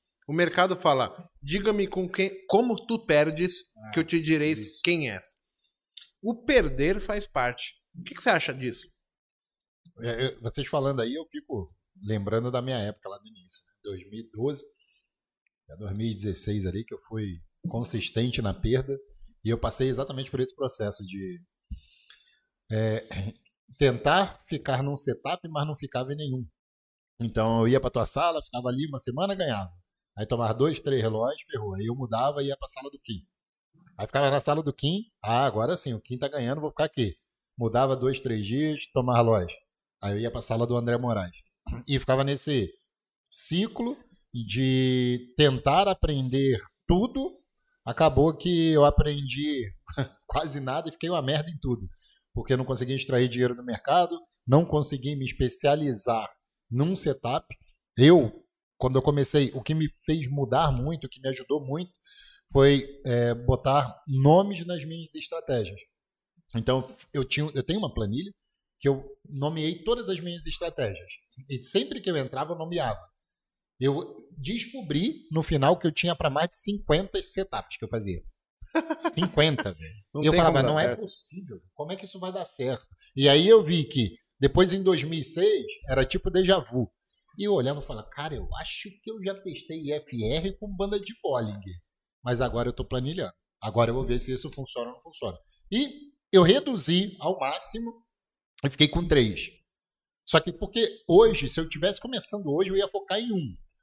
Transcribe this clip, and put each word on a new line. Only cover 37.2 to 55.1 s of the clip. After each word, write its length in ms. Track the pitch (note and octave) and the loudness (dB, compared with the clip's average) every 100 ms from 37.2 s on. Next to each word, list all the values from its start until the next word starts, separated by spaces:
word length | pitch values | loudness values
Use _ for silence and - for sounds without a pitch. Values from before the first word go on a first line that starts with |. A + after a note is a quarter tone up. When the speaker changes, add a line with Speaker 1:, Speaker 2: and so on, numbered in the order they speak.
| _ _ _ - | _ _ _ -4
Speaker 3:
Mudava 380 | A2+ B2 C3+ B2+ | 0 2 2 2
dois, 240 | B2+ C3+ | 0 -2
três 260 | B2+ A2 G2+ | -2 -4 -2
dias, 420 | C3 D#3 D3 - | 0 0 -2 -2
tomava 280 | C3 B2 A#2+ | -2 2 4
relógio. 380 | A#2 A2 F2 - _ _ _ _ | 6 4 0 -8 _ _ _ _
Aí 120 | G2+ | -4
eu 60 | G2+ | -4
ia 120 | A#2 | -4
pra 100 | - | -6
sala 240 | - A2+ A#2 | -4 0 0
do 80 | A#2+ | 0
André 220 | A#2+ A#2+ | 0 0
Moraes. 340 | B2 G#2 F2+ - _ _ - A#2 - | 0 -2 -4 -10 _ _ -10 -10 -2
E 120 | C3+ | -2
ficava 240 | - C3 | 2 2
nesse 460 | C#3 C#3 D3+ C3+ F#2+ - _ _ _ _ _ | 2 -2 0 0 -2 -6 _ _ _ _ _
ciclo 640 | - - E3+ A3 - A#3 C#4+ _ _ _ | -8 -2 0 0 -2 -6 -6 _ _ _
de 1000 | A#2+ G#2 A2 C3 C3 C3 B2+ B2 B2 B2 - | -10 -4 0 2 4 4 4 2 0 -2 4
tentar 500 | D3 B2+ C#3 E3+ G3 | 4 4 4 4 4
aprender 680 | F#3 D#3 C#3 B2+ C3+ C3+ A2 - _ - | 2 0 0 0 2 2 2 -4 _ 2
tudo. 520 | F3+ A#3+ C4+ C4+ - _ _ _ _ A#2 | 2 2 -2 -6 -8 _ _ _ _ -8
Acabou 500 | - D#3 C#3 D#3+ D3+ | 2 4 6 4 2
que 360 | F3 E3+ D#3+ | 0 2 4
eu 140 | D3+ C#3+ | 6 6
aprendi 840 | D3 D3+ C#3+ C3+ C3 D3+ C#3 G#2 - - | 6 2 -2 -6 -4 -4 -4 -6 -12 -10
<laughs> 400 | - A2+ - - | -6 -6 -8 -6
quase 320 | C#3+ D#3+ C#3 | -4 -4 -6
nada 300 | C3 D3 D#3+ | -4 -4 -6
e 20 | |
fiquei 180 | - E3 | -8 -4
uma 120 | E3+ | -2
merda 280 | C3+ D3 E3 | 0 -2 -4
em 80 | D3+ | -6
tudo. 280 | C3 A#2 F2+ - _ _ _ | -4 -4 -6 -16 _ _ _
Porque 200 | A#2+ A2 | -10 0
eu 40 | C3 | 0
não 80 | C3 | 0
consegui 300 | B2 B2 C3+ | -4 -2 -4
extrair 340 | - B2+ B2+ | 0 2 2
dinheiro 260 | B2 B2 B2 | 2 0 0
do 80 | |
mercado, 560 | B2 G#2+ C3+ E3+ E3+ E3+ - _ B2 | -6 -6 2 4 4 -2 -10 _ 4
não 200 | D3 E3+ | 4 4
consegui 500 | D3+ C#3 C#3 C3+ | 0 -2 -4 -6